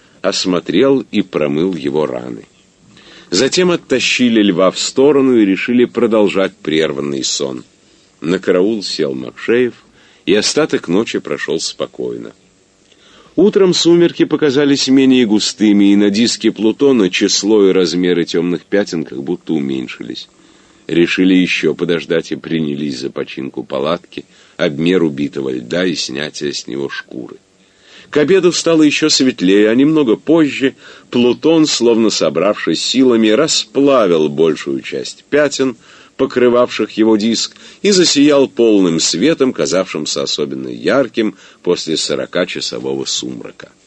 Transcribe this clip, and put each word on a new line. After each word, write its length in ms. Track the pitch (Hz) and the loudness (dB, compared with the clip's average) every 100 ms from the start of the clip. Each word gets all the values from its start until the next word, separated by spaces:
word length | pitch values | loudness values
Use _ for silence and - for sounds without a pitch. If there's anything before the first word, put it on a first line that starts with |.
| _ - | _ -8
осмотрел 840 | 95 - 95 87 - 85 139 135 - | -4 -4 -2 -2 0 2 2 2 0
и 120 | 104 | -4
промыл 520 | 90 76 73 73 95 | -4 -2 -2 0 -2
его 300 | 82 69 71 | -2 -4 -2
раны. 400 | 69 60 62 57 50 _ _ _ _ - - - - | -2 -4 -10 -14 -16 _ _ _ _ -20 -20 -20 -6
Затем 400 | 90 131 170 180 | -2 0 2 0
оттащили 720 | 165 - 127 - - 123 113 | 0 -2 -2 -2 0 2 4
льва 280 | 101 87 92 | 2 4 2
в 80 | - | 0
сторону 580 | - - 139 139 135 120 | -4 2 4 4 4 4
и 100 | 98 | 2
решили 400 | 90 - 123 120 | 0 0 2 2
продолжать 680 | 117 107 110 101 92 95 - | 2 0 2 2 2 -2 -4
прерванный 680 | 78 78 78 69 71 67 | -4 0 0 -2 -4 -4
сон. 400 | 65 - 67 64 - _ _ _ _ _ | -4 -4 -6 -8 -16 _ _ _ _ _
На 180 | 78 92 | -4 -2
караул 440 | 101 90 101 113 | 0 2 2 -2
сел 320 | - - 73 | -6 -4 -4
Макшеев, 600 | 65 60 - - 120 123 - _ _ _ _ - | -6 -10 -10 -2 0 0 -4 _ _ _ _ 0
и 80 | |
остаток 540 | 104 - 147 156 123 - | 0 0 -2 -2 -2 0
ночи 320 | 92 113 101 | -2 0 -6
прошел 400 | - 71 - 80 | -6 -8 -4 -6
спокойно. 720 | - - 65 - 62 58 57 - _ _ _ _ _ _ _ - - - | -6 -8 -10 -8 -8 -8 -14 -18 _ _ _ _ _ _ _ -20 -8 2
Утром 380 | 202 196 190 | 2 4 2
сумерки 500 | 165 165 170 170 - | 4 4 4 4 0
показались 640 | 165 147 151 131 143 139 135 | -2 0 0 2 2 0 2
менее 380 | 135 131 127 113 | 4 4 4 4
густыми, 680 | 104 - - 107 101 98 | 0 -2 0 2 4 4
и 40 | 101 | 4
на 140 | 104 | 4
диске 400 | 101 120 - 110 | 2 -2 0 -2
Плутона 600 | 95 110 104 139 123 90 | 0 -2 2 2 4 2
число 580 | - 101 - 101 110 95 | 0 0 0 2 4 4
и 40 | |
размеры 520 | 90 87 87 90 85 | 4 0 0 0 0
темных 400 | 82 87 87 85 | 0 -2 -2 -4
пятен 400 | - 101 101 82 | -2 -2 -2 -6
как 180 | 69 62 | -8 -10
будто 300 | 69 90 - | -8 -8 -4
уменьшились. 760 | 80 69 65 62 - 57 62 - _ _ _ _ _ - | -4 -2 -6 -8 -12 -12 -14 -14 _ _ _ _ _ -4
Решили 480 | 80 85 - 92 | 0 0 2 4
еще 400 | 92 87 - 78 | 4 2 0 -2
подождать 580 | - 85 85 71 82 - | -2 -2 -4 -2 -4 -4
и 40 | 76 | -10
принялись 640 | - 82 73 71 73 64 | -6 -4 -4 -4 -6 -6
за 120 | 67 | -8
починку 520 | 69 67 - 65 - | -8 -10 -10 -10 -10
палатки, 600 | 60 67 73 85 _ - - _ _ - | -8 -4 -4 -4 _ -18 -18 _ _ -4
обмер 460 | 147 71 82 92 | -4 0 0 2
убитого 480 | 80 69 71 73 65 | 0 -2 -6 -6 -6
льда 340 | 64 60 87 | -8 -6 -2
и 100 | 92 | -2
снятие 580 | 78 - 67 76 - 73 | -4 -6 -8 -10 -8 -8
с 140 | 69 - | -8 -10
него 220 | 65 69 | -8 -8
шкуры. 480 | - - 62 60 - _ _ _ _ _ - - | -10 -14 -14 -14 -18 _ _ _ _ _ -20 -6
К 80 | 151 | -2
обеду 340 | 143 190 170 | 2 4 2
стало 300 | - 165 160 | 0 0 4
еще 260 | 151 - 156 | 4 2 0
светлее, 580 | - 131 - 92 101 107 | 2 0 2 2 4 4
а 60 | |
немного 420 | 120 143 156 123 107 | 4 2 2 2 0
позже 580 | - 165 147 113 131 - - - - | 2 2 2 0 -4 -4 -20 -20 -6
Плутон, 560 | 123 120 117 151 165 151 | 0 2 2 2 2 2
словно 440 | - 117 113 110 | 2 2 4 2
собравшись 720 | - 82 76 98 104 - 80 | 0 -2 0 -2 -2 -4 -4
силами, 460 | - 123 127 113 110 | -2 2 4 4 2
расплавил 1000 | 110 151 - - 131 139 135 98 80 78 | 2 2 -2 -4 0 2 4 2 2 0
большую 520 | 71 82 71 71 67 | 0 0 0 -6 -8
часть 440 | - 69 62 - - | -8 -10 -10 -16 -4
пятен — 480 | 143 143 - 135 110 - - - - | 0 0 -2 -4 -4 -18 -20 -20 -6
покрывавших 760 | 135 127 120 120 123 - 107 | -2 2 2 4 0 -2 -6
его 240 | - 110 110 | 0 2 2
диск, 400 | 113 110 - - - - | 2 -2 -6 -12 -20 -4
и 80 | 196 | 0
засиял 580 | 190 170 143 147 143 131 | 2 2 4 4 4 2
полным 520 | - 117 101 90 80 | 2 2 4 2 0
светом, 520 | - 82 139 165 131 | -2 0 0 0 -2
казавшимся 720 | - 71 90 92 80 73 73 | -2 -2 -2 -2 -6 -6 -6
особенно 460 | 67 - 71 67 64 | -4 -4 -6 -6 -10
ярким 680 | 60 78 127 117 - 107 - - _ | -6 -2 0 0 -2 -4 -6 -20 _
после 340 | 90 85 - 78 | -4 -4 -2 -4
сорока 500 | - 69 65 87 90 | -4 -6 -4 -4 -4
часового 580 | 76 - 58 65 67 | -6 -8 -8 -6 -6
сумрака. 640 | 64 - 62 58 53 - - _ | -6 -8 -8 -12 -16 -18 -20 _